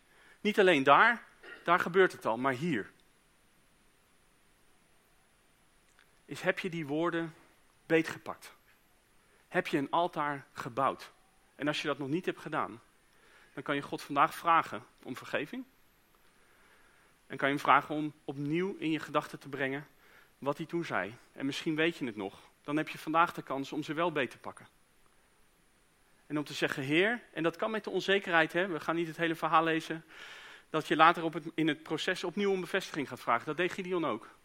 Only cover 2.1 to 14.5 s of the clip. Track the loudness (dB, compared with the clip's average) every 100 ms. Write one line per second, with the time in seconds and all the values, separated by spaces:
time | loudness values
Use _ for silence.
2.1 | 2 -2 0 0 0 -2 -2 -4 -14 _
3.1 | _ _ _ _ _ _ _ _ _ _
4.1 | _ _ _ _ _ _ _ _ _ _
5.1 | _ _ _ _ _ _ _ _ _ _
6.1 | _ -14 -2 0 0 -2 -4 -2 0 2
7.1 | 0 -2 -8 -20 _ _ _ 2 2 2
8.1 | -4 -10 -12 -16 -20 _ _ _ _ _
9.1 | _ _ _ _ -2 0 0 0 0 0
10.1 | -2 -4 -6 -10 -14 -6 0 0 0 -8
11.1 | -20 _ _ _ -6 -4 -2 -2 -4 -2
12.1 | -4 -4 -6 -6 -4 -4 -8 _ _ _
13.1 | _ _ -20 -18 -10 -4 -4 -4 -8 -2
14.1 | 2 2 2 4